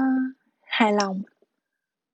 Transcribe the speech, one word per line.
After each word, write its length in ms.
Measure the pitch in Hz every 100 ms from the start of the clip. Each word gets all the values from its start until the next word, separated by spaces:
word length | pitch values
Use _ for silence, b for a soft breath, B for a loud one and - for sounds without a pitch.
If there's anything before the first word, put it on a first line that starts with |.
| 262 262 262 - _ _
hài 320 | - - 214
lòng 280 | 208 196 190 - _ _ _ _ _ _ _ _